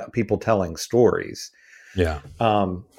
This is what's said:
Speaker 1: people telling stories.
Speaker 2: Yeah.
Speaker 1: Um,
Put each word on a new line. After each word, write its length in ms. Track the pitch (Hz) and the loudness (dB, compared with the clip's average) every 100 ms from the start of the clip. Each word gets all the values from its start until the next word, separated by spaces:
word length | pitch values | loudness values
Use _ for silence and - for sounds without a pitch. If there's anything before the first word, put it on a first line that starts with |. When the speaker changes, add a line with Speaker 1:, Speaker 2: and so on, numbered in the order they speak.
| - | -4
Speaker 1:
people 260 | 120 101 101 | -4 -2 -2
telling 380 | - 104 85 80 | 0 0 0 -6
stories. 720 | - 117 110 85 50 - - _ _ - - 92 | -2 4 4 2 -4 -12 -16 _ _ -20 -8 -2
Speaker 2:
Yeah. 240 | 85 76 - - | -2 -2 -10 -2
Speaker 1:
Um, 460 | 117 104 92 90 - | 2 2 0 -4 -12